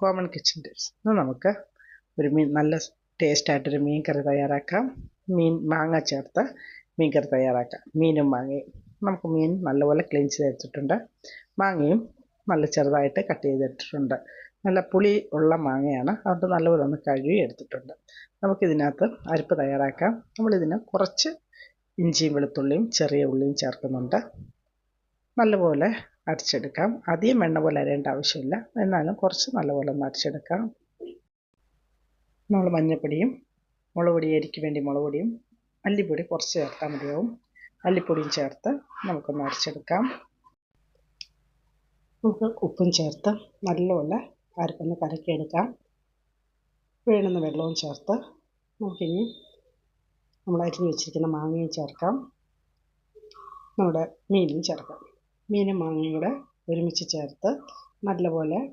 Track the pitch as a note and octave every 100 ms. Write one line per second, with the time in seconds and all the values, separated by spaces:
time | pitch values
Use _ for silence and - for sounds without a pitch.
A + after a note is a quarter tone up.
0 | F#3+ F#3 F3+ D#3 - D#3+ C#3+ - - _
1 | G#3+ G#3 C3+ B2+ F#3+ G3+ - _ - -
2 | _ - D3 D3+ D3 D3 D3+ D#3+ - _
3 | _ - D#3 D3 - C#3+ C#3 C#3+ D3 D3+
4 | D#3 C#3+ C#3+ C#3+ C#3 C#3+ - F#3 C4 -
5 | - _ - F3+ E3 E3 D#3 D#3+ D#3+ E3
6 | - C#3 C3+ - B3+ - - - _ -
7 | D#3 D3 C3+ C3 C3 B2 B2 - - D#3
8 | D#3+ D#3 C#3+ B2+ C3+ C#3 - - - -
9 | G3+ F#3 E3+ D#3+ D#3+ F#3 E3+ C#3 D3 D3+
10 | - D3 C#3+ - C#3+ - B2+ - C#3 G3+
11 | A#3 _ - - - - G3 F3 D3 G#3+
12 | A3+ _ _ _ - E3 D3+ - C#3 D3
13 | C#3+ - - D#3 C#3+ C3+ C3+ C3+ - D3+
14 | C3 C3 - - - _ G3 F#3 F#3 F#3
15 | G3+ G#3 - D#3 D#3 E3 C#3+ C3 C#3+ C3+
16 | C3 A3 G3 F3 F3+ F3 E3 E3 C#3 D3
17 | - C3+ C#3 G3 C#3 - - - C3 -
18 | _ - - - G3 G3 F3+ D3+ C#3+ C#3
19 | G3+ - - D#3+ - D#3 C#3 C#3 C#3 -
20 | F3+ A#3 - - A3 G3 D#3 G3 - F#3+
21 | F#3+ - D#4 D#4+ _ - - _ _ -
22 | E3+ D3+ D#3+ C#3+ C#3 C#3+ C#3 D#3 A3+ -
23 | D3+ C#3+ C#3 C3+ C#3 C#3+ C3+ - C3 C3
24 | B2 G#3 A#3 - - _ _ _ _ _
25 | _ _ _ - A3+ G3+ E3+ C#3+ F#3 A3+
26 | - _ - D#3 - C3+ C#3 - G3 A#3
27 | - E3 A3 B3 E3+ D#3+ D#3 D3 C#3+ C#3+
28 | C#3+ C3+ D3 D#3 C3 G3 A3+ A#3+ F#3+ F3+
29 | D#3 G#3 F#3+ F#3 - B3 D3 C#3+ C3+ C#3+
30 | C#3 - D3+ D3+ - F3+ A3+ - _ -
31 | - - _ _ _ _ _ _ _ _
32 | _ _ _ _ - G3+ F3+ E3 D#3+ D#3+
33 | D3 D3+ A#3 B3+ _ _ _ _ _ F3
34 | E3+ E3+ D#3 D#3 D3+ - D#3 D3 C#3+ C#3
35 | D3 C#3+ A3+ A#3 _ _ _ _ G3+ G3+
36 | F3 D#3 E3+ E3 - F3 C#3 - D3+ C#3+
37 | C#3+ D3 A3+ A#3 _ _ - _ F3+ F#3
38 | F3 D#3 D3 D#3 C#3 - G#3+ G3 - -
39 | G3 D#3 - C#3+ C#3 - - D3+ - F3
40 | C4 - - _ _ _ _ _ _ _
41 | _ _ - _ _ _ _ _ _ _
42 | _ _ A3 G#3+ A3 - F#3 - F3+ E3+
43 | D#3 D3 G3+ G#3 - - F#3+ E3 F3+ F3
44 | D3+ A3 - _ _ - E3+ - D#3+ E3+
45 | D#3 D#3+ - D#3 D#3 E3 A#3 A#3+ _ _
46 | _ _ _ _ _ _ _ _ _ _
47 | - G#3 F#3+ F3+ D#3 D#3 E3 D#3+ D#3 B2
48 | - F3 - - _ _ _ - G3+ F3+
49 | E3 F3 A3+ - _ _ _ _ _ _
50 | _ _ _ _ - E3+ F3 - F3 D3
51 | - - D#3+ D3+ D#3 E3 E3 E3 C#3+ -
52 | F3 C4 B3 _ _ _ _ _ _ _
53 | _ - - - - - - - F3+ D#3+
54 | D#3+ - - G3 E3 D3 E3+ D#3+ - -
55 | - _ _ _ - G#3 G3 F#3+ D#3+ D#3
56 | D#3 D#3 F3+ C#4 - _ - E3 E3+ E3+
57 | E3+ D#3 D3 - G3 C#4 - - - -
58 | G3 F3+ F3 D#3+ D#3 F#3 C#4